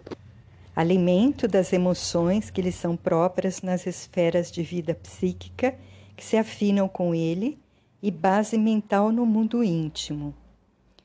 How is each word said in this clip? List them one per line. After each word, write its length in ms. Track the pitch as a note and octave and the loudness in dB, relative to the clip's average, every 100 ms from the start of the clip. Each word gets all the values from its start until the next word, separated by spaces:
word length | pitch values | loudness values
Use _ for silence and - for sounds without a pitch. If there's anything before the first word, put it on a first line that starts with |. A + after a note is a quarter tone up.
| - - - - - - - - | -16 -16 -18 -20 -20 -20 -8 -2
Alimento 720 | E3 F#3 F3 F3+ B3+ C#4+ A3+ | 2 4 4 4 4 2 0
das 240 | F#3+ F3 | 2 2
emoções 760 | F#3 F3+ F3 - F3 E3+ G#3 - | 2 2 0 -2 0 2 0 -2
que 140 | - | -4
lhe 80 | F#3 | -2
são 260 | - F3 E3+ | -2 -4 -2
próprias 640 | - E3 F3+ F3+ F#3+ F3+ | 0 2 2 0 -4 -2
nas 260 | F#3 F3+ F#3 | -4 -4 -4
esferas 680 | F3 - - E3+ F3 E3+ | -10 -6 0 2 2 -2
de 100 | - | -4
vida 320 | D#3 F3 D#3+ | -6 -4 -4
psíquica 840 | D#3+ - - F#3 F3+ - - B3+ C4 - - - - | -6 -8 -4 -4 -4 -12 -2 -2 -2 -14 -20 -20 -20
que 80 | |
se 120 | - A3 | -2 0
afinam 520 | A3 - G3+ G3+ F#3+ | 0 0 2 2 0
com 240 | - F3 | 0 0
ele 460 | E3 E3 F3 A#3+ D4+ _ _ _ _ | 0 0 -2 -4 -6 _ _ _ _
e 80 | G#3 | -6
base 480 | D#3+ F#3+ G3 G#3 A3+ | 0 2 2 2 2
mental 540 | A3 A3 - G3+ G#3 | 2 2 0 2 2
no 160 | A3+ A#3 | 2 2
mundo 380 | G#3+ A3+ A#3+ | 2 2 2
íntimo. 680 | A3+ E3 D#3 - - D3 D3 - - _ _ _ _ _ | 2 0 -2 -6 -8 -6 -8 -10 -20 _ _ _ _ _